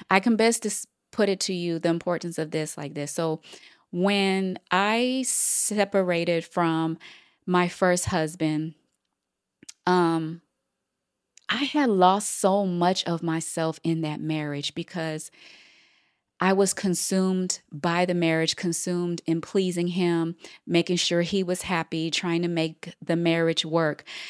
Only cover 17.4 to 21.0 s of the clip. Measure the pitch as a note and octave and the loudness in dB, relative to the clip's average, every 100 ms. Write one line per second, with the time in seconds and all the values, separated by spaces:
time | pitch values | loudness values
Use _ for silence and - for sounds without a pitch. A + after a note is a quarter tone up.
17.4 | F#3 - _ D3+ E3+ F3 F3+ F3+ E3 D#3+ | -2 -4 _ -4 0 2 2 2 2 2
18.4 | D#3+ - F3+ E3 - F3 F3 E3+ - E3 | 0 -2 -2 -2 -2 -2 -2 -4 -2 -4
19.4 | - G3+ F#3 F3 F3 F3+ F3 E3+ E3 E3+ | 0 0 0 0 0 2 2 2 0 -4
20.4 | - - - E3+ E3+ F3 | -14 -14 0 0 2 0